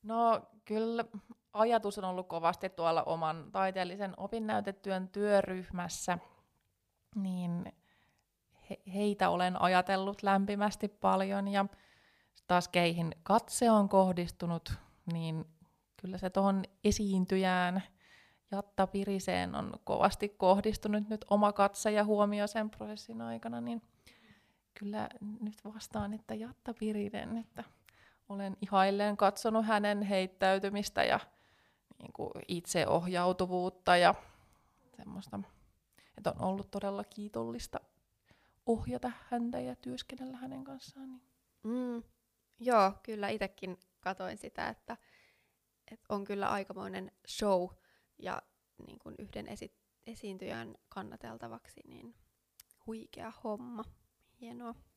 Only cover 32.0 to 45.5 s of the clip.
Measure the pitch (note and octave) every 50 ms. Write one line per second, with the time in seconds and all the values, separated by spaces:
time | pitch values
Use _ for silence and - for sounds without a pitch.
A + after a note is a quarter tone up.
32 | - - - - - - - - - - - E3+ E3+ - - F3 D3+ - - E3+
33 | E3+ F3+ F#3 F3 F3 F#3 F#3 F#3 F#3+ F3+ F3+ F3+ F3+ F#3 - - _ - F3+ F3
34 | F3 F3 - - - - - - - _ _ _ _ _ _ _ _ _ _ -
35 | - - - G3 G3 - G#3 G3+ G3 - _ _ _ _ _ _ _ _ _ _
36 | _ _ _ - G#3 - - - - F#3 F#3+ G3 G3+ - - G3+ G3+ G3+ G3 G3+
37 | G3+ - - - G#3 G#3 - A3+ A3+ A#3 A#3 A#3+ - - - - _ _ _ _
38 | _ _ _ _ _ _ _ _ _ _ _ _ _ - A#3 A3+ - A#3+ B3 B3
39 | - B3 A#3 - - - B3 A#3+ A#3 A#3+ A#3+ B3+ B3+ B3+ B3 _ - B3 B3 B3
40 | - - C4 B3+ B3+ C4 C4 B3 B3+ C4 C4+ C4 C4+ C4+ C4+ B3+ - - - C4+
41 | C4+ C4 C4 B3+ _ _ _ _ _ _ _ _ - G#3+ A#3+ B3+ B3+ B3 A#3+ A#3
42 | A#3 _ _ _ _ _ _ _ _ _ _ _ A#3 B3+ A#3+ A3 G3 F#3+ G3+ -
43 | - - A3 G#3+ G3+ G3+ G#3+ G#3+ G3 F#3+ _ - - F#3+ F3+ _ _ _ _ _
44 | - F#3 G3 - F#3+ F3+ - G#3 - - _ - - - A3+ - _ - A#3 -
45 | _ _ _ _ _ _ _ _ _ _